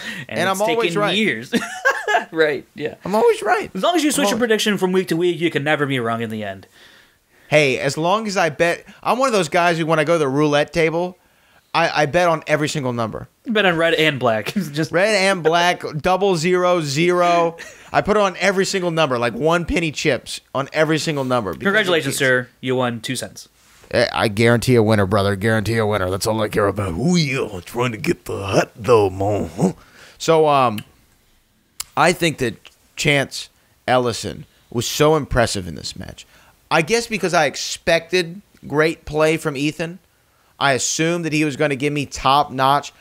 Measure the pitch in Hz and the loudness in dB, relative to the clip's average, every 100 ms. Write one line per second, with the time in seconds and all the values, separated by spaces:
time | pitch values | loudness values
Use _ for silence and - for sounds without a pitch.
0 | - 190 135 - 180 190 214 233 226 175 | -14 -12 -8 -4 -2 0 0 0 0 0
1 | 208 190 214 113 123 - 698 740 622 - | 0 0 0 -2 -2 -4 -4 -4 -2 -2
2 | 440 415 - 160 156 143 - - 147 - | -2 -2 -2 0 2 0 -8 -10 -10 -8
3 | 170 208 466 427 403 427 - 185 262 349 | -4 2 4 2 0 -2 -2 -4 0 2
4 | 294 269 294 247 240 214 214 196 185 185 | 0 0 0 0 0 0 0 0 0 0
5 | 180 165 175 165 165 151 139 151 143 135 | 0 0 0 0 -2 -2 0 0 0 -2
6 | 113 117 113 110 104 98 - - - - | -2 -4 -4 -6 -8 -12 -16 -20 -20 -20
7 | _ _ _ _ - 151 143 113 123 139 | _ _ _ _ 0 4 4 2 -2 -2
8 | 165 208 220 190 170 139 170 170 - - | 0 0 0 0 0 0 0 0 -8 -8
9 | - 226 269 214 160 180 175 165 160 160 | -2 0 2 2 0 2 2 2 0 0
10 | 151 170 143 135 151 143 151 175 160 160 | 2 2 2 2 2 2 0 0 0 0
11 | 180 185 _ _ _ _ _ 151 165 170 | -6 -8 _ _ _ _ _ -2 0 2
12 | 151 160 175 160 - 151 147 156 127 120 | 0 2 2 0 0 -2 0 -2 -4 -4
13 | 113 - - _ - 214 196 165 165 156 | -4 -6 -14 _ -4 0 2 2 2 2
14 | 156 139 123 110 107 214 156 147 156 160 | 2 2 0 0 -2 -4 -4 -4 -2 0
15 | 208 208 190 190 156 170 175 175 131 151 | 2 2 2 2 2 2 2 0 -4 -4
16 | 180 185 196 175 165 180 180 180 147 139 | 0 2 2 2 2 2 2 2 0 0
17 | 170 180 175 170 170 165 - - - 147 | 2 4 4 4 2 -2 -16 -20 -4 -2
18 | 147 208 196 170 180 190 185 196 175 160 | 2 2 2 0 0 0 0 0 -2 0
19 | 156 123 120 113 151 170 170 262 165 135 | 0 0 -2 -2 0 0 0 -2 -2 -2
20 | 160 120 - - _ 127 135 - 156 156 | 0 -2 -4 -14 _ -6 -4 0 2 0
21 | - 147 131 123 95 78 196 202 196 170 | -2 -4 0 -2 -2 -4 0 0 2 0
22 | 139 127 139 127 120 _ 131 127 123 117 | 0 0 2 2 -2 _ -4 -2 -2 -4
23 | 113 127 101 - - _ _ _ - 107 | -8 -8 -8 -14 -20 _ _ _ -4 0
24 | 120 - 110 101 117 117 104 120 107 110 | 0 2 0 2 4 4 4 4 6 4
25 | 98 104 98 98 110 110 104 113 104 104 | 4 2 0 0 0 0 0 0 0 0
26 | 90 95 113 110 107 - 101 98 98 82 | -2 -2 -2 -2 -2 0 0 0 -4 -2
27 | 135 180 147 131 - 92 - 117 123 107 | 2 2 2 -2 -4 -8 -10 -4 -4 -2
28 | 151 180 - - 98 98 - - 101 117 | -4 -4 -4 -8 -2 0 0 -4 4 4
29 | 101 95 98 101 82 85 180 - - - | 4 0 -2 -2 -4 -2 -2 -2 -16 -20
30 | - - - 160 156 143 127 107 - _ | -20 -10 0 2 4 2 2 -2 -10 _
31 | _ _ _ _ _ _ _ - - - | _ _ _ _ _ _ _ -16 -8 0
32 | 156 180 170 131 123 90 - _ _ - | 2 2 0 0 -4 -6 -16 _ _ -4
33 | 151 143 131 - - _ _ _ - 127 | 0 0 0 -6 -14 _ _ _ 0 2
34 | 123 107 101 71 - _ _ 120 113 - | 2 -2 -8 -10 -16 _ _ -6 -4 2
35 | 151 156 131 127 113 101 90 65 - - | 4 4 0 0 0 0 -8 -10 -12 -14
36 | - - - - _ _ - 156 160 226 | -16 -16 -20 -20 _ _ -2 0 2 -2
37 | 233 214 185 165 147 - - - - 165 | -2 -4 0 2 0 -2 -8 -6 0 0
38 | 165 180 165 180 - _ 139 143 156 - | 0 -2 -2 -8 -18 _ -6 0 0 0
39 | - 147 156 160 160 135 147 151 165 185 | -6 0 2 0 -2 -4 -4 -4 -8 -10
40 | _ _ _ _ _ - 139 131 - - | _ _ _ _ _ -2 0 0 0 -2
41 | 160 175 160 151 151 135 147 139 143 147 | 0 0 -2 0 -2 0 -2 0 -2 -2
42 | 135 - 131 139 147 131 131 143 - - | -6 -2 2 4 2 0 2 2 -2 -16